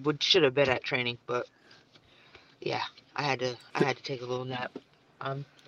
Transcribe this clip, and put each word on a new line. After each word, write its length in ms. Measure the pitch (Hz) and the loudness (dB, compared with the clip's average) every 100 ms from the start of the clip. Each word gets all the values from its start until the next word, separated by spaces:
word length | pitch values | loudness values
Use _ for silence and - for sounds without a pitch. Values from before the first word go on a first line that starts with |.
would, 200 | 139 147 | -2 0
should 200 | - 185 | 4 6
have 120 | 139 | 6
been 140 | 131 135 | 6 4
at 120 | 123 | 2
training, 360 | - 131 120 120 - | 0 -2 -2 -4 -4
but 200 | 123 - _ - - _ - _ _ - - _ - | -4 -4 _ -20 -20 _ -20 _ _ -20 -20 _ -8
yeah, 200 | - 120 - - _ - | -4 -4 -6 -12 _ -4
I 60 | |
had 180 | 147 127 | -2 0
to, 140 | 127 120 - | -2 -6 -6
I 100 | - | 0
had 120 | 143 123 | 0 0
to 40 | |
take 200 | - 127 | -6 -8
a 40 | 123 | -6
little 200 | 127 127 | -6 -4
nap. 320 | 127 123 - _ _ _ - | -6 -8 -12 _ _ _ -10
I'm 240 | 131 139 143 _ | -8 -6 -10 _